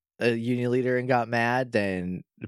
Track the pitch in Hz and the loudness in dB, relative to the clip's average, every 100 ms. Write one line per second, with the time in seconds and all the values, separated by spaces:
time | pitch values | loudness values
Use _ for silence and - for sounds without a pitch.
0 | _ _ 117 117 117 123 120 127 123 123 | _ _ 0 0 -2 -2 0 0 0 -2
1 | 127 123 117 117 117 123 127 113 101 92 | 2 0 2 0 2 0 0 0 0 -2
2 | 90 90 - _ | -4 -6 -10 _